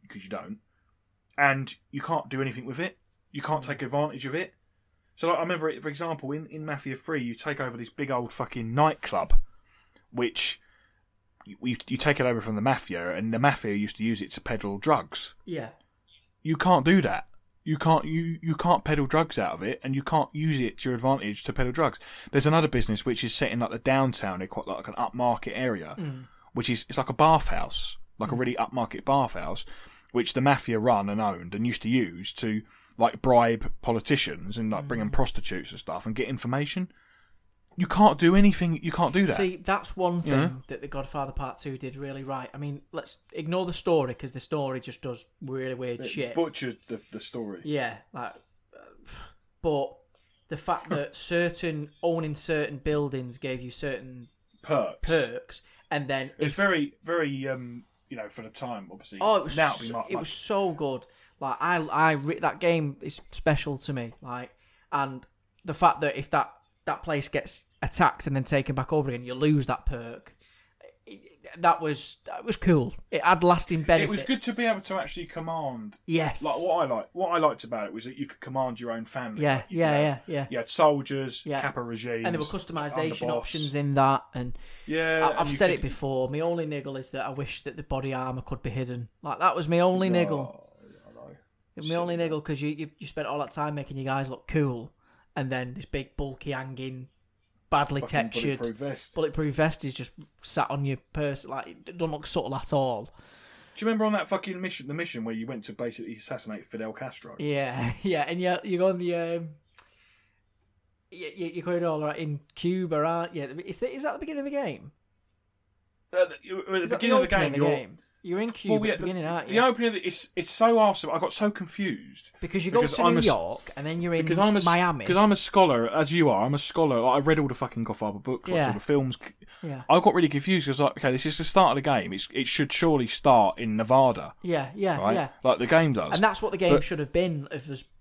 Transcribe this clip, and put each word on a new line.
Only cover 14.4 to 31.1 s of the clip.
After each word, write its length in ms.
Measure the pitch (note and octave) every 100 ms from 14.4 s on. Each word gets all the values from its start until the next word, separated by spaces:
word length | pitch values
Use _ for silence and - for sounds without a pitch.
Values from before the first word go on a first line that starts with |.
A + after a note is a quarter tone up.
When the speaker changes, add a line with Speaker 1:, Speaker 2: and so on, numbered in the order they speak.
Speaker 1:
peddle 360 | - A2+ G2+ G2
drugs. 580 | - C3+ E2 - - - -
Speaker 2:
Yeah. 240 | D#3+ A2+ - _ _ _ _ _ _
Speaker 1:
You 140 | D#3 D#3+
can't 280 | F#3 F3 C#3
do 160 | F#3+
that. 260 | A2+ E2 - - _ _ -
You 120 | D#3
can't, 280 | D#3+ D#3+ D#3
you, 340 | D#3+ E3 E3
you 140 | E3 D#3
can't 280 | F3 F3 -
peddle 200 | D3+ C3+
drugs 300 | D#3 D#3+ -
out 160 | F#2
of 100 | -
it, 160 | G2 C3
and 120 | C3+ C3+
you 80 |
can't 260 | - D#3+ C3+
use 260 | D3 D#3+ C#3+
it 160 | A#2 -
to 100 | B2+
your 60 | B2
advantage 480 | B2+ C3+ G#2 G#2
to 100 | -
peddle 180 | C3 B2+
drugs. 260 | C#3 D3 - - - -
There's 140 | C#3 D3
another 200 | D#3+ D#3
business 360 | B2 G#2+ G#2 -
which 180 | A#2
is 100 | A#2 -
set 160 | C3
in, 80 | A#2+
like, 120 | A#2
the 80 | A2+
downtown, 640 | - C3+ C3+ - G2+ F#2
in 60 | F#2+
quite, 200 | - -
like, 200 | F#2 -
an 60 | G#2
upmarket 560 | A#2 B2 B2 A2+ - A2
area, 400 | B2+ G2+ D#2 -
Speaker 2:
Mm. 300 | D#3 C3 B2+ - _
Speaker 1:
which 160 | - A#2+
is, 160 | A#2 -
it's 100 | A#2+
like 120 | B2+
a 40 |
bathhouse, 840 | A#2+ D#3 D#3 - - - - - - - -
like 140 | A2
a 40 | A#2+
Speaker 2:
Mm. 40 |
Speaker 1:
really 160 | B2 B2
upmarket 480 | A#2 C3 A2+ -
bathhouse, 600 | - C#3 B2+ F2 D#2+ G2 - - - - _
which 200 | A#2+ A#2
the 80 | C3
mafia 380 | C3+ C3+ - A2+
run 300 | A#2 G#2+
and 100 | G2+